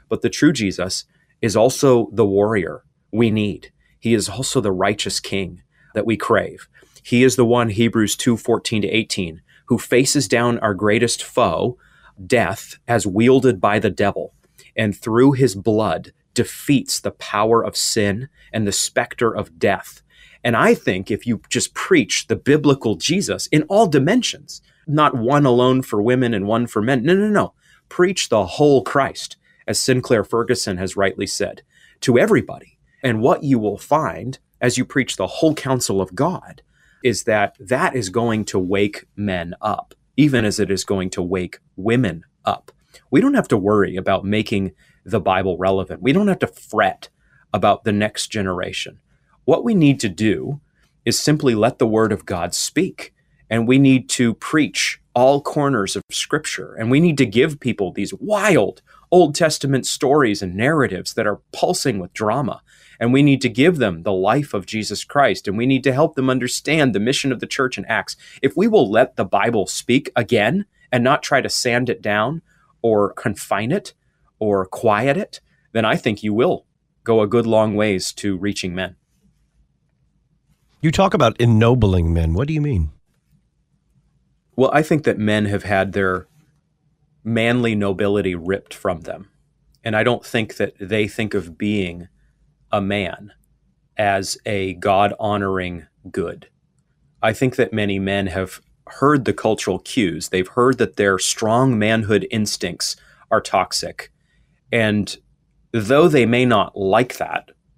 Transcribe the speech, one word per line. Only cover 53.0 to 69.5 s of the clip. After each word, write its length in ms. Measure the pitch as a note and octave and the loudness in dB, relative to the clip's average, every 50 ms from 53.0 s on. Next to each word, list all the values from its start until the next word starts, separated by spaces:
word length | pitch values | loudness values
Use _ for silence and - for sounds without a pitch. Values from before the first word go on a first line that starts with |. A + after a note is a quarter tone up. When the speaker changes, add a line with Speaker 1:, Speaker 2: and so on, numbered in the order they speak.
| - - _ _ _ _ _ _ _ - | -18 -20 _ _ _ _ _ _ _ -4
Speaker 1:
and 180 | A2+ A#2 A2+ | -2 0 2
we 120 | A#2 C3 C3+ | 4 4 6
need 320 | C#3+ C3+ C3 B2+ - - | 6 6 6 4 2 -2
to 240 | - - B2 A#2 G#2+ | -2 0 0 0 0
preach 640 | - - - - D#3 C#3 F#2+ - - - - - - _ _ - | -2 -6 -2 0 0 0 0 -2 -4 -4 -4 -6 -8 _ _ 0
all 260 | A#2+ B2+ C3+ C#3+ C#3+ | 4 4 4 4 2
corners 560 | C#3+ - - D3+ C#3+ C#3 C3+ A2 G2 F#2+ - | 0 -4 -4 -2 0 0 0 0 -2 -2 -4
of 60 | G2+ - - | -8 -8 -8
Scripture, 640 | - - - - - D3+ - - - - - - - | -8 -8 -4 -2 -2 -4 -4 -4 -10 -10 -10 -12 -10
and 160 | - A2+ A#2 | -6 0 2
we 100 | C3 D3 | 4 4
need 160 | E3+ F3+ D3+ | 4 4 4
to 100 | C3+ C3+ | 2 0
give 340 | A2 G2 A#2 D3 E3 D3 - | 2 4 2 2 2 0 -4
people 320 | - B2+ G2+ - G2+ F2+ | -4 -4 -2 -2 -4 -4
these 200 | E2 - G2+ - | -4 -6 -8 -8
wild 680 | - - - G3+ G#3+ G3+ F#3+ G#3+ F3 C3 G2+ F#2 - _ _ _ _ - _ - | -8 -10 -4 -2 -2 0 2 4 4 4 2 0 -4 _ _ _ _ -14 _ 4
Old 240 | F3 F3+ F3 D3+ D3 | 6 6 6 6 4
Testament 520 | - E3+ D#3 - - - C#3 C#3 B2+ - | 0 0 0 0 -2 -2 0 0 0 -2
stories 560 | - - - D3+ B2+ C#3+ D3+ C3+ A2 G2+ F#2+ | -4 -6 -2 2 2 4 4 4 2 0 -2
and 120 | G2+ F2+ F2 | -4 -6 -4
narratives 600 | G2 A2+ C#3 E3 D#3 B2+ G2 F#2+ F2 - - - | -2 0 0 2 2 0 0 -2 -6 -8 -8 -6
that 120 | A2+ A2 | -4 -2
are 140 | G#2 G2+ - _ _ | -2 -2 -4 _ _
pulsing 460 | - - - - F3+ - - C#3 G#2 G2 | -6 -2 -2 -2 -2 -2 -2 -2 -2 -4
with 140 | F2 F2+ | -6 -10
drama, 480 | - - A2 G#2+ A2+ C#3 C#3+ - - - _ _ _ _ _ _ - - | -6 -4 -2 -2 0 -2 -2 -4 -6 -10 _ _ _ _ _ _ -8 -4
and 100 | A2+ A#2 | 0 2
we 120 | B2+ C#3 | 4 4
need 180 | D3 C#3+ C3+ C3 | 6 4 4 2
to 80 | C#3 C#3+ | 0 -2
give 300 | G#2 A#2+ C#3 F3+ F3+ D3 | 0 2 2 2 4 2
them 240 | A#2+ G2 E2+ D#2+ | 0 -2 -2 -4
the 100 | E2+ G#2 | -4 -4
life 400 | G2 F#2 F#2+ G2+ A#2 D3 C#3+ - | -2 0 0 0 0 0 -2 -4
of 140 | - G#2 F2+ | -6 -8 -8
Jesus 360 | - - A2 G#2 - G#2 - | -6 -8 -6 -6 -6 -8 -10
Christ, 460 | - - - C#3+ C#3 A#2+ F#2+ - - G#2 | -10 -6 0 0 2 2 0 -2 -4 -6
and 80 | F#2+ | -4
we 80 | A2 A#2+ | -2 0
need 200 | C3+ C3+ C3 A#2+ | 2 0 2 2
to 100 | C#3+ B2+ | 0 2
help 200 | C3+ D#3 D#3+ - | 2 0 0 0
them 140 | C#3+ C3+ C3 | -2 0 0
understand 640 | C3 B2+ B2 B2 - - - C#3+ D3+ D#3+ C#3+ B2+ G#2+ | 0 -2 -2 -4 -6 -6 -4 -2 0 2 2 2 2
the 60 | G2+ | 0
mission 320 | G#2 A#2+ D3 - - C#3 | 0 0 -2 -2 -2 -4
of 80 | B2+ G2 | -4 -4
the 60 | - | -6
church 320 | - - - C3 C3 - - | -8 -4 -4 -4 -4 -4 -8
in 80 | F#2 | -6
Acts. 300 | - A2+ G2+ F#2+ - - _ - - - - | -4 -4 -4 -4 -6 -12 _ -18 -20 -12 -2
If 120 | - C3+ - | -2 -2 0
we 140 | E3+ G#3 A#3 | 2 0 4
will 220 | G#3+ G3 C3+ G2 | 4 4 4 4
let 260 | G#2+ A2 C3 - - | 4 2 2 2 0
the 80 | - G#2+ | -6 -4
Bible 420 | F2+ - G2 G2+ A#2 | 0 0 0 2 2